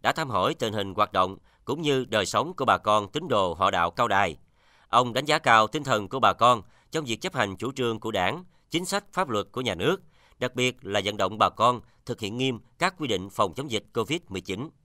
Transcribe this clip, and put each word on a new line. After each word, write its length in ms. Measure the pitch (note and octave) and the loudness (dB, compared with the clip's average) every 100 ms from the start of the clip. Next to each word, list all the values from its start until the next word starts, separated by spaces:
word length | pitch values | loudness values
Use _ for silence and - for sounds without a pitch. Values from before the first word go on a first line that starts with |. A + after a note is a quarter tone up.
đã 100 | A2 | -2
thăm 180 | - D3 | -2 -2
hỏi 240 | G#2 G#2 | 0 0
tình 200 | D#3+ A#2 | -2 -4
hình 200 | G#2 G2 | -4 -6
hoạt 200 | F#2 G#2 | -2 0
động 240 | F#2+ F#2 G2 _ _ - | 2 0 -2 _ _ -8
cũng 160 | D3 | -4
như 240 | D3+ C3+ B2 | 0 -2 0
đời 200 | G#2+ F#2+ | -2 0
sống 280 | G#2+ C#3+ | 0 -2
của 120 | F#3 A#2+ | -2 2
bà 120 | F#2+ | 2
con 300 | - G#2+ G2+ | 4 2 2
tín 160 | D3+ E3+ | -8 0
đồ 260 | A2+ F#2 | 0 0
họ 180 | E2 G2 | 2 2
đạo 200 | F#2+ F2 | 4 0
Cao 160 | - A#2+ | 0 2
Đài. 300 | G2 G2 D2 _ _ _ _ _ | 2 2 -4 _ _ _ _ _
Ông 240 | A#2+ B2+ | 2 2
đánh 120 | A#2 D3 | -2 0
giá 140 | D3+ | 0
cao 280 | C3+ A2+ A2 | 6 6 6
tinh 160 | D#3 | 0
thần 240 | C3+ A2+ G2 | -2 -2 -2
của 120 | C3+ | 2
bà 140 | A2+ | 2
con 280 | F#2 A#2 A#2+ F2 _ _ | 4 4 4 -2 _ _
trong 140 | D#3+ C#3+ | -8 -6
việc 160 | A2 | -6
chấp 140 | G#2+ C3 | -6 -2
hành 200 | G#2 F#2 | -2 -2
chủ 160 | A#2 | -8
trương 280 | C#3 A#2+ A2 | -2 -4 -2
của 120 | A2 | -4
Đảng, 320 | G2+ F#2 D3 F3+ _ _ | -2 -2 -4 -12 _ _
chính 140 | E3 F#3 | -6 -4
sách 280 | G3 - | -6 -6
pháp 160 | - F3+ | -6 -2
luật 180 | G#2+ F#2+ | -2 -4
của 100 | - | -6
nhà 140 | B2+ E2+ | -4 0
nước, 260 | A2+ F#3+ - _ _ _ | 0 -2 -6 _ _ _
đặc 160 | B2 A#2+ | -6 -2
biệt 220 | B2+ B2 | -2 -2
là 200 | G2+ G2+ G2 | -4 -2 -2
vận 120 | G#2 | -2
động 200 | F#2+ G#2+ | -2 2
bà 120 | G2 | 0
con 320 | - A2+ B2 - _ - | 4 2 2 -8 _ -12
thực 140 | A#2 | -8
hiện 180 | G#2 A#2 | -6 -2
nghiêm 220 | C3 A#2 - _ | -4 -4 -12 _
các 160 | F3 F#3 | -4 -4
quy 100 | D3 | -4
định 220 | G2 G2 | -4 -4
phòng 240 | - G2+ | -2 -2
chống 180 | F2 C#3+ | -2 -6
dịch 120 | G#2+ - | -6 -6
covid 280 | - A2 E3 - | -6 -4 -6 -6
mười 120 | F#2+ | -10
chín. 280 | F#2 F#2+ D3 _ | -8 -8 -8 _